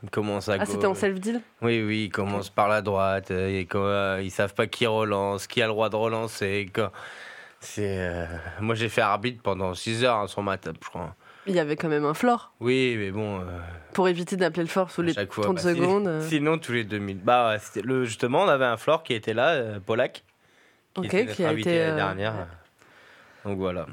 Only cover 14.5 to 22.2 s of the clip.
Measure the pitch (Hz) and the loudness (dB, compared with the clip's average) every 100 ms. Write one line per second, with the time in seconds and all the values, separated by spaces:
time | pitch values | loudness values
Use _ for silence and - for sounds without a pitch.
14.5 | 165 165 - 185 - 175 156 101 - 104 | 0 -2 0 0 0 -2 0 -4 0 0
15.5 | 175 170 170 175 196 202 156 156 156 147 | 2 2 2 4 4 2 -2 0 0 2
16.5 | 160 156 120 107 104 101 98 98 123 117 | 0 0 -2 0 -2 -4 -2 4 4 6
17.5 | 107 - 110 104 131 123 110 123 139 156 | 2 -2 -6 -2 0 0 0 0 4 4
18.5 | 143 127 113 - 160 - 117 107 110 135 | 4 4 2 2 0 0 -4 -2 2 2
19.5 | 160 113 104 92 113 131 - _ _ _ | 2 -2 -6 -2 0 0 -2 _ _ _
20.5 | _ _ _ _ - 185 190 226 107 170 | _ _ _ _ -8 -2 0 0 0 0
21.5 | - - 170 160 156 98 95 | 0 2 2 2 0 -2 0